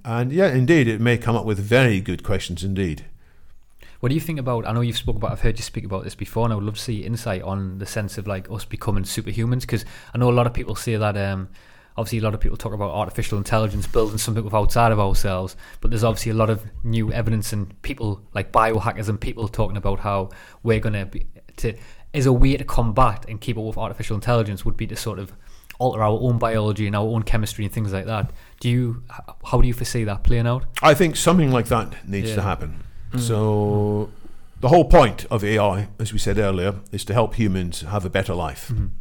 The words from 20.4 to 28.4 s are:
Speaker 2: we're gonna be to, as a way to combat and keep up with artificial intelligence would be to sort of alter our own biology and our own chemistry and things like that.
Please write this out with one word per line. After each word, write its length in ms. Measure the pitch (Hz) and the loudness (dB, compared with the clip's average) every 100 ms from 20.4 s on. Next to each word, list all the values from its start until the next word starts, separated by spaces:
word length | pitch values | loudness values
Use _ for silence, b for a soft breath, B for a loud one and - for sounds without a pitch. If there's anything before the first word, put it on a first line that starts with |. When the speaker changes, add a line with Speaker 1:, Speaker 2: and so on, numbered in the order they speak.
| B B | B B
Speaker 2:
we're 180 | 117 110 | 0 2
gonna 260 | 110 104 95 | 2 -2 -4
be 200 | - - - - - | -4 -4 -4 -18 -4
to, 180 | 113 110 B B B | -4 -4 B B B
as 120 | 147 131 | 0 4
a 60 | |
way 240 | 123 135 135 | 6 6 6
to 80 | |
combat 600 | 117 - 117 104 123 95 - | 0 2 2 4 4 2 -8
and 120 | 107 | -10
keep 180 | - 110 | -6 -4
up 60 | |
with 120 | 110 107 | -4 -4
artificial 380 | 110 98 110 | -6 -6 -4
intelligence 500 | 104 110 120 104 98 | -4 2 2 2 -2
would 120 | - 110 | 0 0
be 100 | 113 | -2
to 100 | 101 | -6
sort 220 | - 101 | -8 -8
of 140 | 98 - B B B B | -10 -14 B B B B
alter 240 | 127 110 | -2 2
our 160 | 107 110 | 2 2
own 180 | 123 117 | 2 2
biology 480 | 117 113 107 104 104 | 2 2 0 0 0
and 100 | 104 | 0
our 100 | 110 | 0
own 80 | 113 | 0
chemistry 420 | 104 110 104 - | 2 2 0 -4
and 100 | 101 | -6
things 180 | - 104 | -4 -4
like 140 | 95 95 | -4 -4
that. 240 | 110 123 b | -4 -4 b